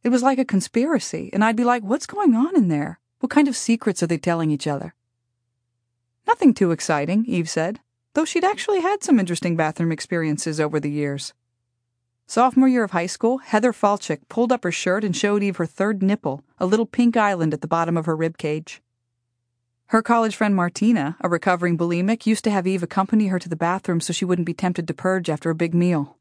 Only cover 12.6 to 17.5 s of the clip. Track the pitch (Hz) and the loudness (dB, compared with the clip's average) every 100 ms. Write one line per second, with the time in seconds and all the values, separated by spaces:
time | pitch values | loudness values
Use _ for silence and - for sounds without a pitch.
12.6 | 262 247 208 175 180 - 226 262 - 214 | 4 4 0 -2 -4 -2 0 0 0 2
13.6 | 240 - 208 202 - 151 _ - 240 247 | 2 2 0 0 -4 -8 _ -2 0 0
14.6 | 175 - 180 190 214 165 208 208 202 180 | -2 -4 -2 0 0 -2 0 0 0 -2
15.6 | 165 - 202 202 190 208 151 139 _ _ | -6 -2 -2 0 0 0 -4 -8 _ _
16.6 | 185 220 226 - 240 226 208 185 165 | 0 0 0 2 2 4 0 2 0